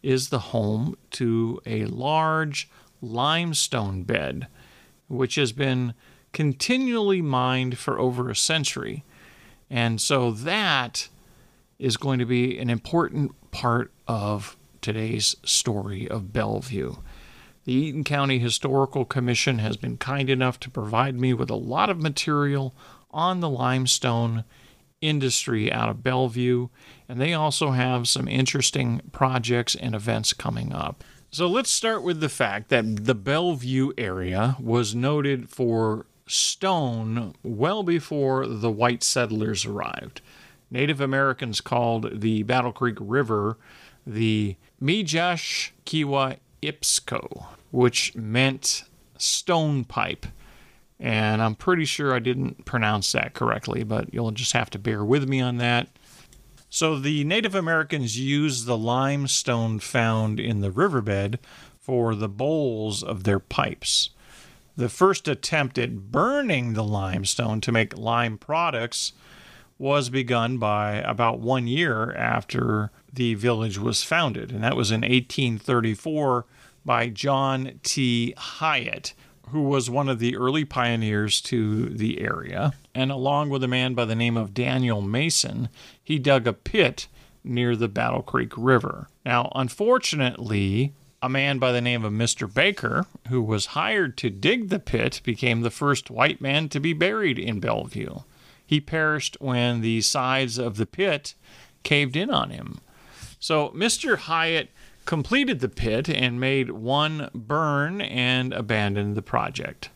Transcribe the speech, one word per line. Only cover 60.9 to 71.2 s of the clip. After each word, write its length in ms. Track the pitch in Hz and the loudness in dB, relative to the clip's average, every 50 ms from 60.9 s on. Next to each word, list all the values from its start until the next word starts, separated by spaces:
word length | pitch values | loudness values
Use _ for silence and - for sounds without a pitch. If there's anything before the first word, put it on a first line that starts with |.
| 160 127 107 107 101 98 98 101 110 123 - - - - - - _ _ | 2 0 0 0 0 0 0 -2 -4 -6 -8 -12 -20 -20 -20 -20 _ _
for 340 | _ - 131 123 117 117 110 | _ 0 2 2 2 2 2
the 140 | 104 107 104 | 0 -2 -4
bowls 760 | 98 101 127 143 160 160 147 131 113 110 107 110 101 101 - | -4 -2 -2 0 0 2 0 0 0 -2 -2 -2 -4 -4 -4
of 220 | - 117 95 92 | -4 -6 -2 2
their 140 | 104 101 98 | 2 2 2
pipes. 720 | - _ - - - - - - - - - - - - - - - - - - - - - - - - _ | 0 _ -4 -2 -2 -2 -4 -6 -4 0 0 0 0 -2 -6 -14 -20 -20 -20 -20 -20 -20 -20 -20 -20 -18 _
The 140 | - - - | -2 -2 -2
first 360 | - - 180 190 190 - - | 2 4 4 4 4 2 0
attempt 520 | 160 139 - - - - 156 139 127 - 127 | -4 -4 -2 -2 -2 0 0 0 0 0 -2
at 340 | 120 117 117 104 95 101 120 | -2 -2 -4 -8 -10 -2 0
burning 640 | 143 170 233 277 285 285 233 175 131 - 120 110 | 2 2 2 2 0 0 0 0 0 0 0 0
the 100 | 107 110 | 0 0
limestone 800 | 104 107 101 95 95 90 92 98 98 - - 120 113 107 110 101 | 0 0 0 -2 -2 -2 -2 -2 -2 -2 0 0 0 0 -2 0
to 100 | - 113 | 0 2
make 240 | 113 113 - - | 2 2 0 -4
lime 400 | - 110 110 117 120 120 117 110 | -6 -2 0 2 2 0 0 -4
products 800 | 104 - - 147 160 170 170 143 113 117 117 - - - - - - - - - - - - - - - _ _ _ | -6 -6 -4 -2 0 0 0 0 -2 -4 -4 -4 -4 -6 -6 -8 -12 -20 -20 -20 -20 -20 -20 -20 -20 -20 _ _ _
was 320 | - 135 143 147 139 120 | 0 2 2 2 2 2
begun 480 | 123 135 131 117 123 117 113 117 127 123 | -2 -2 0 2 0 2 2 0 0 0
by 380 | 117 104 104 104 104 104 104 | 0 2 2 2 0 0 -2
about 440 | 104 - - 117 101 | -2 -2 -4 0 2